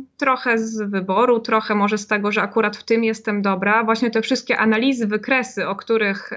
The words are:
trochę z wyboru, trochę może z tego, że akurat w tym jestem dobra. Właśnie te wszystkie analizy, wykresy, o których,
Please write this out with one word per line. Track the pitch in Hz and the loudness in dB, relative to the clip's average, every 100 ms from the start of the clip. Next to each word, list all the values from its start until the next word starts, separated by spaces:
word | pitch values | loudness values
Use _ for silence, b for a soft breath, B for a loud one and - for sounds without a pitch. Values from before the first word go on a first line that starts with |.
| 269 - | -10 -4
trochę | 277 262 254 226 | -2 0 0 0
z | 220 220 202 | 0 -4 -4
wyboru, | 196 190 190 247 226 | -4 0 2 4 2
trochę | 233 220 220 208 | 2 -2 0 0
może | 202 208 | 2 0
z | - | -2
tego, | 208 202 | -2 0
że | 208 | -2
akurat | 196 226 214 208 | 0 0 0 -4
w | |
tym | - 226 | 0 2
jestem | 226 220 220 208 | 2 -2 -4 -2
dobra. | 202 185 196 220 | 0 0 2 2
Właśnie | 220 226 240 | 2 0 0
te | 226 | 0
wszystkie | 220 247 - - | 0 -2 0 2
analizy, | 220 220 262 254 208 | 4 4 2 0 0
wykresy, | 214 233 262 240 202 160 | -2 0 -2 -2 -6 -6
o | 196 | -6
których, | - 226 202 196 - | 0 2 2 -2 -6